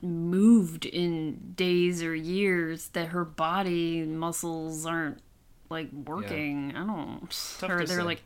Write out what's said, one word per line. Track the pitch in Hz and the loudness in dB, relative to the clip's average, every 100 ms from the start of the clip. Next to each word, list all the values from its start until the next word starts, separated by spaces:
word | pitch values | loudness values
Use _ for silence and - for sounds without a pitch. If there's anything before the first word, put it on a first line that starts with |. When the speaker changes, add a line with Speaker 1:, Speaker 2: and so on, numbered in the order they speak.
Speaker 1:
moved | 180 170 170 180 214 233 175 160 - | -4 -2 2 6 10 10 6 -2 -6
in | 170 175 165 156 - - | -2 0 0 -4 -6 -6
days | 180 180 175 175 175 | 0 4 6 4 2
or | 165 | -2
years, | 160 160 185 202 175 160 165 - | -4 -2 0 2 2 0 -4 -6
that | 175 165 | -4 -2
her | 175 165 | -2 -2
body | 156 160 185 190 170 170 165 156 | -2 0 0 0 0 0 0 -2
muscles | 160 165 165 170 165 160 156 165 | -2 -2 -2 -4 -4 -6 -6 -4
aren't, | 165 151 - - - - - - | -2 -4 -6 -14 -20 -20 -20 -10
like, | 160 147 | -8 -8
Speaker 2:
Yeah. | 147 | -10
Speaker 1:
working. | 143 165 - 156 147 143 139 | -8 -6 -4 -4 -2 -2 -4
I | 131 | -6
don't, | 196 190 - 120 170 - - - | -4 -4 -6 -10 -10 -8 -8 -6
Speaker 2:
Tough | 190 | -2
Speaker 1:
or | 175 | 0
Speaker 2:
to | 165 | 0
Speaker 1:
they're, | 180 | 0
Speaker 2:
say. | |
Speaker 1:
like, | 175 165 | 0 -2